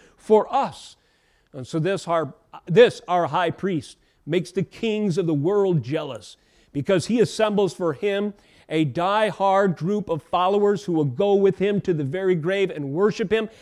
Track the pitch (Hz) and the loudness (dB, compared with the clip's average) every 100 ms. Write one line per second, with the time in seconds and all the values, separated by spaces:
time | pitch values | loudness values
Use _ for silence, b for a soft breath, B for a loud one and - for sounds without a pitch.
0 | b b - 214 202 269 214 - - - | b b 2 2 4 -2 -2 -6 -20 -20
1 | _ _ _ _ _ 143 123 165 165 190 | _ _ _ _ _ -16 -8 -4 -2 -4
2 | - 170 143 - _ - - 175 240 - | -2 -2 -2 -10 _ -14 2 6 6 4
3 | - 180 156 160 170 - 190 165 - - | -2 0 0 0 -2 -2 -4 -4 -6 -18
4 | _ _ - 180 - 196 - - 226 214 | _ _ -4 -2 -2 -6 -6 -4 -2 0
5 | 208 165 170 147 156 208 196 165 113 160 | 0 0 0 0 0 2 2 0 -2 -6
6 | 147 113 - - b b b 143 135 185 | -6 -12 -16 -20 b b b -6 0 0
7 | - 240 202 - 214 202 190 - 170 139 | 2 2 2 0 0 2 0 -2 -4 -2
8 | 208 196 208 196 b b b 160 156 143 | -2 -2 -4 -8 b b b -2 -2 -2
9 | 180 208 220 156 196 190 196 151 165 208 | 0 0 0 0 2 4 2 0 -2 -4
10 | - 156 - 170 180 202 208 202 - 160 | -4 -6 -2 0 2 2 2 0 0 0
11 | 147 123 202 202 196 - 196 202 - 160 | 0 0 2 4 4 2 0 -2 -2 -2
12 | 135 180 190 180 156 196 185 156 139 151 | -4 -2 0 0 0 0 -2 -4 -6 0
13 | 208 - 196 220 214 B | 0 0 -2 -2 -2 B